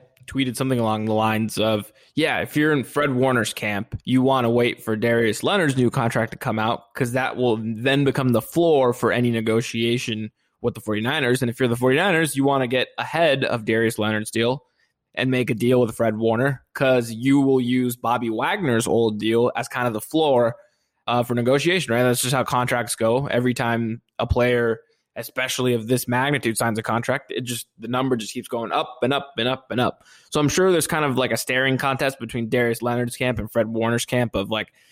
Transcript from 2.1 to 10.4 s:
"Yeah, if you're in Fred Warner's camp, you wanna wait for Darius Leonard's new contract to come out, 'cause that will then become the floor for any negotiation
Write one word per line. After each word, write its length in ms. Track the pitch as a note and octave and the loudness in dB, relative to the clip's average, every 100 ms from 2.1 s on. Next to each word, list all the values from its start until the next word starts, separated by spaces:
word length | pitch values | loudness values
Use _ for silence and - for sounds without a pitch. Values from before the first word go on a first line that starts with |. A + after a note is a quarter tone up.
| - | -2
"Yeah, 240 | D#3 A2+ | 0 0
if 160 | G#2 D3+ | -2 0
you're 160 | D3+ | 2
in 120 | D3 | 2
Fred 300 | A2+ C#3+ D3 B2 | 0 -2 0 2
Warner's 380 | C3 B2 G#2+ | 2 2 0
camp, 460 | - G#2+ G2+ G#2+ - | -4 -4 -4 -6 -10
you 180 | - B2+ | 0 2
wanna 280 | C3 C3 A#2+ | 4 2 2
wait 340 | A#2+ A#2+ - | 2 2 -2
for 120 | - A2 | -4 -2
Darius 460 | A#2 A#2 A2+ - | 2 2 2 0
Leonard's 340 | C3+ G3 D#3 C3 | 0 2 2 2
new 140 | A#2+ | 2
contract 420 | C#3 A#2 A#2+ A2+ | 2 0 0 -2
to 60 | - | -4
come 220 | C3 A2 | -4 -2
out, 340 | A2 - - | -2 -2 -8
'cause 200 | - B2 | -6 -2
that 240 | B2+ C3 - | -2 -2 0
will 200 | B2 A2+ | 0 0
then 420 | A2 A2 B2+ C#3 | -2 -4 0 2
become 260 | C#3 B2+ C3 | 2 2 2
the 120 | A#2 | 0
floor 520 | - E3 E3+ D3 B2 | 0 0 4 4 4
for 180 | A#2+ A2+ | 2 0
any 200 | G#2 B2 | 2 0
negotiation 1000 | A2+ A2 A2+ A#2 A#2 A#2 A#2+ - A2 A2 - | 0 0 0 0 -2 0 -2 -2 -6 -8 -14